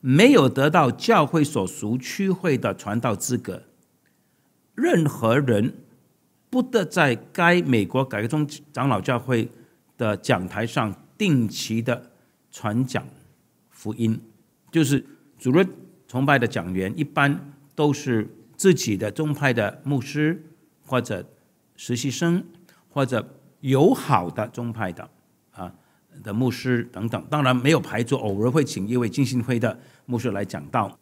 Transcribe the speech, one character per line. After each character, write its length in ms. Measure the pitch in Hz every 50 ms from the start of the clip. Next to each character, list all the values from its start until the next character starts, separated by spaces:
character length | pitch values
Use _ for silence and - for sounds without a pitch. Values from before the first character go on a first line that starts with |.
没 320 | - 131 131 151 214 262
有 160 | 285 202 143 127
得 220 | - 139 135 156
到 200 | 151 180 151 123
教 360 | 120 - - - 233 190 151
会 160 | 135 - 165
所 240 | 151 143 - 110 95
属 320 | 90 - - - 104 117 131
区 320 | 127 - - - 196 190
会 260 | 185 185 185 175 139
的 180 | 123 - 110 95
传 260 | - - 104 104 117
道 160 | 117 127 104
资 200 | - - - 123
格， 280 | 113 - - 92 82 - _ _ _ _ _ _ _ _ _ _ _ _ _ _ _ _ _ _ _ _ _ _
任 320 | - 254 349 330 175 160 147
何 300 | - - 117 113 117 139
人 420 | 143 127 113 101 107 131 - - - _ _ _ _ _ _ _ _ _ _ _ _ _
不 120 | - 254
得 220 | 247 254 - 226 180
在 320 | - - 185 160 139 120 - - -
该 280 | - - 170 170 175 180
美 220 | 175 143 127 113 101
国 200 | 127 - 131 135
改 180 | 135 - 104
革 60 | 107 120
宗 180 | 151 156 151 143 - - - _
长 160 | _ 127 127 139
老 120 | 123 98
教 180 | 92 - 127 120
会 320 | - 131 127 113 104 - - - - _ _ _ _ _ _
的 200 | _ 120 107 104
讲 300 | 95 - - 127 92 92 92
台 160 | - 107 113
上 300 | 117 - 147 120 104 92 - - _ _
定 320 | _ 214 190 151 127 113 101
期 340 | - - - - 113 113
的 300 | 113 123 120 120 - - _ _ _ _ _ _ _ _
传 340 | - - - 110 104 120 131
讲 180 | 123 - 107 - - - - _ _ _ _ _ _ _ _ _ _
福 220 | _ _ - 104 107
音。 260 | 117 117 110 110 - - - _ _ _ _ _ _ _ _
就 140 | - 165 156
是 200 | 127 143 131 - - - _ _ _ _ _
主 120 | - 127
日 140 | 127 170 196 185 - - - - _ _ _
崇 180 | _ - 123 139
拜 140 | 139 143 135
的 80 | 120
讲 260 | 113 - 110 85 90
员 200 | 92 92 95 98 - 165
一 60 | 151
般 500 | 143 - 156 143 143 143 - - - - _ _ _ _
都 180 | - 151 147
是 360 | 139 143 - 131 120 110 104 - - - - _ _
自 160 | - - 190 175
己 220 | - - - 104
的 160 | 92 107 107
宗 200 | - - 156 151 143
派 180 | 147 147 135
的 280 | 120 120 104 101 - - -
牧 160 | 139 143 131
师 420 | 107 - - 147 151 156 170 - - - - _ _ _ _ _ _
或 140 | - 131 123
者 240 | 120 - 110 90 - - _ _ _ _ _ _ _ _ _
实 180 | - - - 123
习 160 | 117 - 143
生， 320 | 127 - 170 170 170 185 - - - - _ _ _ _ _ _
或 160 | _ 143 139
者 320 | 117 127 110 95 - - - _ - _ _
友 320 | - 131 135 131 151 208
好 380 | 262 - - - 135 95 90 87
的 180 | - - 107 107
宗 240 | - - 120 117
派 180 | 110 113 110 92
的， 200 | 85 - 87 - _ _ _ _ _ _ _ _
啊， 200 | _ - 92 90 - _ _ _ _ _ _ _ _ 143
的 100 | 101 107
牧 180 | 101 110 131 127
师 320 | 113 - - 127 123 120 - -
等 160 | - 92 101 117
等。 140 | - 101 - -
当 140 | 151 151
然 120 | 143 127 127
没 180 | 127 123 143
有 60 | 160 135
排 240 | - - - 107
除， 140 | 120 - 147
偶 260 | 127 117 107 98 101
尔 80 | 110 127
会 140 | 127 156 143
请 240 | - - - 95 104
一 80 | 120
位 120 | 123 120 107
浸 180 | - - 139
信 160 | 110 123 123
会 160 | 110 - 127 117
的 180 | 113 113 95 - - - _ _ _
牧 120 | - 123 117
师 120 | 120 120
来 140 | 98 98 101
讲 200 | 92 - 85 73 71
道。 300 | - 123 104 98 - _